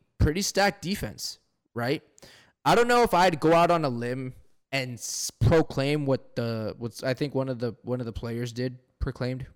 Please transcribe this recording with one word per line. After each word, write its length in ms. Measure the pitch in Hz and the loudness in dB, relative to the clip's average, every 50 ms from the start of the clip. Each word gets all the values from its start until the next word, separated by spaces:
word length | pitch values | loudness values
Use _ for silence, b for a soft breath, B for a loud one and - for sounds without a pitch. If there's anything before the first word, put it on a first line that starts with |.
| _ _ _ - | _ _ _ 0
pretty 240 | - 156 151 185 | 0 0 2 0
stacked 400 | 196 - - 190 196 202 - - | -2 -2 0 2 2 2 0 -2
defense, 580 | - 165 202 - - 107 - - - - - - _ _ _ _ _ _ - | -4 -6 -4 -4 -6 -8 -10 -10 -12 -12 -12 -14 _ _ _ _ _ _ -8
right? 260 | 117 117 123 151 151 _ _ _ B B B B B B B B B - | -6 -4 -2 -4 -4 _ _ _ B B B B B B B B B 0
I 80 | 143 175 | 2 4
don't 120 | 220 240 240 | 4 4 4
know 160 | 240 240 240 | 6 4 4
if 100 | - - | 4 4
I'd 260 | 175 185 190 170 135 | 4 4 4 2 4
go 140 | - 156 165 | 4 4 6
out 160 | 165 175 170 | 6 6 6
on 160 | 175 170 156 | 4 2 2
a 40 | 139 | 0
limb 440 | 120 117 117 120 127 131 131 127 127 - - _ _ _ _ - | -2 -2 -4 -6 -6 -6 -8 -10 -12 -14 -20 _ _ _ _ -6
and 240 | - 135 127 127 120 | -4 -4 -4 -4 -8
s-, 340 | 113 - - - - - - | -10 -10 -8 -8 -6 -6 -6
proclaim 760 | - - - 147 165 160 151 - - - 135 139 147 151 143 | -4 0 2 4 6 6 4 2 0 -2 0 0 0 0 0
what 300 | 135 131 - - - - | 0 0 -2 -2 -8 -6
the, 400 | - 117 117 113 110 110 104 - - | -4 -4 -2 -2 -4 -4 -6 -6 -6
what's, 240 | 120 117 - - - | -10 -10 -8 -6 -4
I 100 | 135 127 | -4 -2
think 220 | - - 143 127 | -2 -4 -2 -2
one 120 | 131 135 131 | -2 -2 -2
of 120 | 131 117 | -4 -4
the, 160 | 123 120 98 _ - | -4 -6 -6 _ -8
one 160 | 117 123 123 | -6 -6 -4
of 60 | 123 | -4
the 60 | 113 | -6
players 400 | 113 - - 117 117 117 120 120 | -8 -8 -8 -6 -6 -6 -6 -6
did 280 | 113 120 123 131 127 127 _ _ _ - | -4 -4 -4 -4 -6 -8 _ _ _ -8
proclaimed 460 | - 143 127 - 131 123 131 131 131 - - | -6 -6 -6 -4 -4 -4 -4 -6 -10 -12 -12